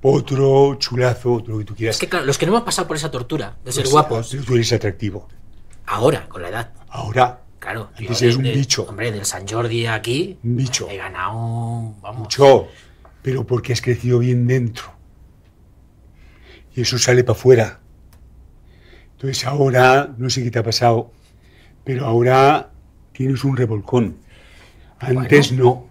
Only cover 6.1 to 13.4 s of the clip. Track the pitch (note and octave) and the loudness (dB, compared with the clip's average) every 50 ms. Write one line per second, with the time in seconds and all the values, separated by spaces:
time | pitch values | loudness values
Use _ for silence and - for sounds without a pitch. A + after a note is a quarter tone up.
6.1 | D3+ G2 - - - F2+ E2+ F2 G2 A2+ A#2 - - - - - - A#2 A#2 G#2 | 0 0 -6 -12 -16 -14 -12 -10 -8 -10 -10 -10 -14 -20 -20 -16 -14 -12 -10 -4
7.1 | A2+ C3 B2+ B2 B2 - - - - - - - G2 A2+ G#2 - - - A2+ - | 2 2 2 2 0 -10 -20 -20 -20 -16 -12 -10 -10 -10 -10 -14 -14 -14 -8 -6
8.1 | A#2 - B2+ A#2+ A#2+ C3 C3+ B2 A2+ C3 C#3 - - - G2+ - G#2 G2 A2 A#2+ | -4 2 2 2 2 2 0 0 0 0 0 0 -2 -4 -4 -8 -8 -8 -6 -6
9.1 | G#2+ G#2 F#2+ - - F#2 G2 G2 G#2+ A#2 A#2+ A#2 A2 A#2 A2+ A#2 A2+ G#2+ G#2+ A#2 | -6 -6 -8 -8 -8 -8 -10 -8 -6 -4 -4 -2 -2 -2 -2 -2 -4 -4 -4 -4
10.1 | B2 C#3+ F3+ G3+ F#3 - - A#2 B2 B2 C3+ B2 - - G2+ E2 G2+ F#2+ - - | -4 -4 -4 -6 -8 -8 -4 -4 -2 -2 -2 -4 -4 -6 -8 -8 -10 -12 -12 -12
11.1 | - F#2 F#2 G2 A2 A2+ A2+ A2+ A2+ A2+ A#2 A#2 A#2+ A#2 A2+ A2+ G#2+ - - G2 | -10 -8 -8 -8 -6 -6 -6 -6 -6 -6 -6 -6 -6 -8 -8 -10 -12 -14 -16 -14
12.1 | G#2+ B2 A2 - - - C#3 C#3 C3+ G#2+ - - - - - - - _ - - | -12 -12 -10 -8 2 6 8 8 8 6 4 -2 -14 -20 -20 -20 -20 _ -20 -20
13.1 | - _ - C3+ B2+ C3 | -20 _ -6 -6 -4 -4